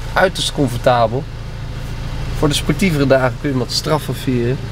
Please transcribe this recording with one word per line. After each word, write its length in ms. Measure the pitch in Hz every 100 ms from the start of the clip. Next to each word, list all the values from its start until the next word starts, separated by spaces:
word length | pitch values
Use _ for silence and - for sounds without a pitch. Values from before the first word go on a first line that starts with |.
| -
uiterst 400 | - 185 160 -
comfortabel. 720 | - 131 117 131 123 113 127 156 - - - - - - - - - - -
Voor 100 | 151
de 60 |
sportievere 520 | - - 147 190 147 139
dagen 300 | 131 127 117
kun 80 | 147
je 60 | 131
hem 80 |
wat 80 | 117
straffer 420 | - 147 151 143
veren. 440 | 120 - 123 120 135 -